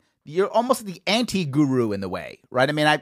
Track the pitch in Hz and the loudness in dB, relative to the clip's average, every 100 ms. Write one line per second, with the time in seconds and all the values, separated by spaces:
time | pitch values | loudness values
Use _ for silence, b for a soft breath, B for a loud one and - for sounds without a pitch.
0 | _ _ - 160 202 214 240 247 208 165 | _ _ -6 -2 0 0 0 0 -2 -8
1 | - 220 233 190 156 135 143 127 113 98 | -2 0 0 -2 0 2 2 2 0 -2
2 | 95 90 69 - _ 123 139 151 151 151 | -4 -8 -10 -16 _ 0 0 2 2 2